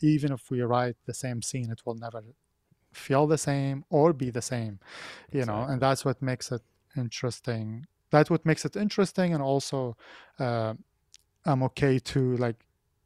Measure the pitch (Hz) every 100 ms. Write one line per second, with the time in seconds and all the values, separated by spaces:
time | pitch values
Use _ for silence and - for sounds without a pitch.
0 | 151 151 147 131 - 127 120 123 123 117
1 | - 117 127 120 - 131 117 113 - 117
2 | 117 113 110 - _ _ _ _ _ -
3 | - 139 151 156 - 139 139 135 - 156
4 | 160 143 131 120 - 123 113 101 - -
5 | - - - 139 120 107 131 131 135 135
6 | 143 127 131 127 - 120 _ _ _ -
7 | 120 - 127 - - 113 107 113 147 _
8 | - 151 151 165 160 156 147 196 208 -
9 | 190 - 180 160 135 139 - 139 127 117
10 | - - - - 131 117 110 113 - _
11 | _ - _ _ - 131 131 - 143 131
12 | - 139 127 123 120 113 _ _ _ _